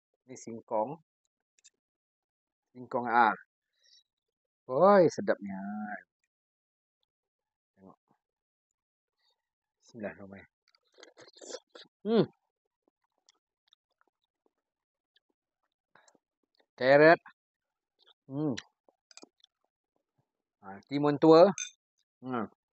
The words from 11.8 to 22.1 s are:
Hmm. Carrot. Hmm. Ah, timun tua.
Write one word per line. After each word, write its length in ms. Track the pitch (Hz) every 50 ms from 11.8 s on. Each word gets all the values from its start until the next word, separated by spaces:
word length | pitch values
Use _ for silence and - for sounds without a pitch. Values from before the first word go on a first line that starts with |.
| - _ _ _ -
Hmm. 200 | 202 226 220 156 - - _ _ _ _ _ _ _ _ _ _ _ _ _ _ _ _ _ _ _ _ _ _ _ _ _ _ _ _ _ _ _ _ _ _ _ _ _ _ _ _ _ _ _ _ _ _ _ _ _ _ _ _ _ _ _ _ _ _ _ _ _ _ _ _ _ _ _ _ _ _ _ _ _ _ _ _ _ _ _ _ _ _ _ _ _ _ _ _
Carrot. 440 | - 123 131 139 143 151 160 170 - - - - _ _ _ _ _ _ _ _ _ _ _ _ _ _ _ _ _ _ -
Hmm. 240 | 135 143 156 151 117 98 - _ _ _ _ _ _ _ _ _ _ - - - _ _ _ _ _ _ _ _ _ _ _ _ _ _ _ _ _ _ _ _ _ _ _ _ _ _
Ah, 160 | - 98 98 101 -
timun 320 | _ 135 143 147 147 147
tua. 320 | 135 - 160 160 160 180 202 285 - - - - _ _ _ _ _ _ _